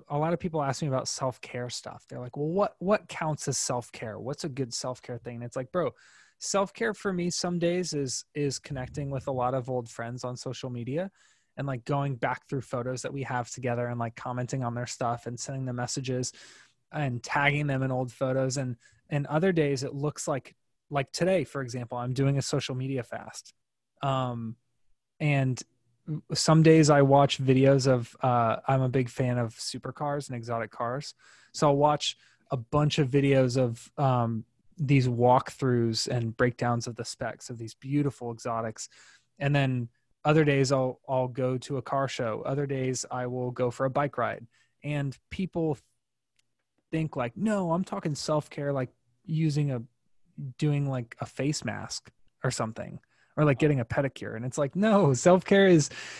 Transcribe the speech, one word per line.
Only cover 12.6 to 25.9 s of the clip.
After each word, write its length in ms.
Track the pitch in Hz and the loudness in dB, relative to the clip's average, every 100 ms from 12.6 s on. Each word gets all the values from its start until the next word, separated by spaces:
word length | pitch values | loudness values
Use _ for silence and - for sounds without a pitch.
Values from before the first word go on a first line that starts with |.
photos 420 | - 127 123 127 | -6 -6 -4 -6
that 100 | 127 | -8
we 120 | 135 | -8
have 260 | 123 127 120 | -4 -4 -6
together 360 | - 123 120 120 | -6 -4 -2 -2
and, 100 | 120 | -4
like, 160 | 117 | -6
commenting 480 | - 131 123 123 135 | -6 -8 -6 -4 -4
on 120 | 123 | -4
their 120 | 117 123 | -4 -8
stuff 400 | - 120 117 - | -4 -4 -4 -8
and 140 | 123 | -10
sending 240 | - 135 | -8 -6
them 120 | 127 120 | -6 -4
messages 560 | 123 - 131 127 123 - - - _ _ _ | -4 -4 -4 -4 -4 -8 -20 -20 _ _ _
and 300 | 151 139 120 | -4 -4 -4
tagging 440 | - 147 143 147 147 | -4 2 2 2 0
them 160 | 135 | 0
in 80 | 131 | 0
old 220 | 127 127 | -2 -4
photos. 440 | - 131 131 131 131 | -4 -2 0 -2 -2
And, 200 | 127 120 _ _ _ | -6 -8 _ _ _
and 160 | 147 139 | -4 0
other 240 | 151 190 | 2 2
days 320 | 165 147 135 | 2 0 0
it 120 | 131 | -4
looks 340 | 143 147 - - | -4 -6 -4 -6
like, 260 | 139 - _ _ _ _ | -6 -8 _ _ _ _
like 200 | 143 135 | -4 -4
today, 320 | - 175 190 | -2 2 2
for 180 | 127 139 | 0 -6
example, 380 | 131 123 120 123 | -6 -8 -6 -6
I'm 140 | 123 | -4
doing 260 | 127 139 139 | 2 2 2
a 40 | |
social 320 | - 143 - | 0 -2 -2
media 280 | 127 131 131 | -6 -4 -4
fast. 500 | 113 110 - - - _ _ _ _ _ | -6 -10 -12 -18 -20 _ _ _ _ _
Um, 540 | 139 131 127 120 113 117 _ _ _ _ _ _ | -2 0 -2 -6 -8 -12 _ _ _ _ _ _
and 420 | 151 139 131 123 - _ _ | 0 2 2 -2 -8 _ _